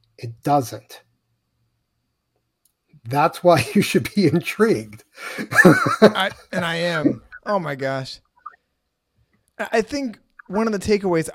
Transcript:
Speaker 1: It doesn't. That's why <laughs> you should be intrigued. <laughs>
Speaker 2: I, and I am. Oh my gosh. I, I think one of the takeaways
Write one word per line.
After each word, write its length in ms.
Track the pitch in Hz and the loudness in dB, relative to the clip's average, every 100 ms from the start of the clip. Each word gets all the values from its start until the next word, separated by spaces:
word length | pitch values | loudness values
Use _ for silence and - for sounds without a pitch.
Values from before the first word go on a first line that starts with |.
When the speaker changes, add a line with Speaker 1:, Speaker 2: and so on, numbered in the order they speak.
| _ - | _ -16
Speaker 1:
It 260 | 120 113 | -14 -8
doesn't. 580 | 151 143 117 110 - - _ _ _ _ _ _ _ _ _ _ _ _ _ _ _ _ _ _ _ 151 117 | 0 0 0 -10 -18 -20 _ _ _ _ _ _ _ _ _ _ _ _ _ _ _ _ _ _ _ -20 -6
That's 380 | 139 165 - | 0 0 2
why 220 | 175 160 - | 4 4 4
<laughs> 40 | |
you 80 | 208 | 0
should 320 | - 185 - | 2 0 -2
be 140 | - 165 | 0 2
intrigued. 760 | 165 - - 220 147 110 - - - - - | 2 -4 -2 0 0 -4 -16 -20 -18 -14 -10
<laughs> 60 | - - 180 1077 - - | -4 6 6 6 2 4
Speaker 2:
I, 300 | 220 196 190 - - | 4 4 -6 -6 -10
and 140 | 190 170 | -6 -4
I 100 | 165 | -4
am. 460 | 175 165 151 - - - - | -2 0 -2 -4 -12 -16 -4
Oh 140 | 202 | -4
my 160 | 156 135 | -4 -6
gosh. 440 | 135 135 131 - _ _ - _ _ _ _ _ _ _ _ _ _ - | -6 -6 -8 -16 _ _ -20 _ _ _ _ _ _ _ _ _ _ -12
I, 100 | 220 | -4
I 80 | 226 | -2
think 380 | 220 285 262 - _ _ - | -2 -4 -8 -10 _ _ -8
one 200 | 190 226 | -4 -2
of 60 | |
the 60 | 202 | -2
takeaways 500 | 196 202 190 165 156 | -2 -2 0 0 -2